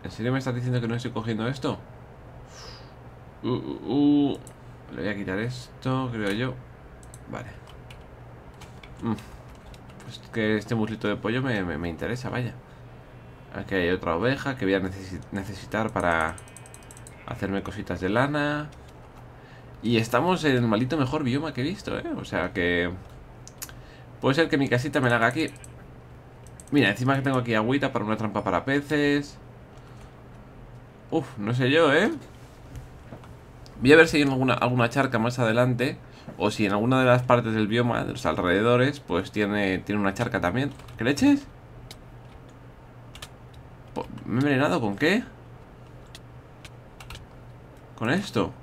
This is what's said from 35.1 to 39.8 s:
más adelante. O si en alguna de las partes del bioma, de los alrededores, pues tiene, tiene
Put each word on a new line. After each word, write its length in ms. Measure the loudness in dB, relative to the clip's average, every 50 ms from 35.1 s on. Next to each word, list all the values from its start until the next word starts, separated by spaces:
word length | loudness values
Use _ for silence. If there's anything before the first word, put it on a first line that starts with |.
| 2 2
más 200 | 2 2 2 2
adelante. 580 | 2 4 4 4 4 4 4 2 0 0 -2 -6 -12 -20 -20 -18 -18 -16 -6 0
O 140 | 0 0
si 140 | 2 2 2
en 80 | 2 4
alguna 260 | 2 4 4 4 4
de 60 | 6
las 180 | 6 6 6 6
partes 300 | 6 4 4 4 2 2
del 140 | 2 2 2
bioma, 360 | 2 2 2 4 2 0 0
de 80 | -2
los 140 | -6 -2 0
alrededores, 760 | 0 0 2 4 4 4 6 6 6 6 6 4 2 0 -4
pues 320 | -6 -2 -2 -2 -2 -2
tiene, 480 | 0 0 0 2 2 0 2 2 0
tiene 200 | 0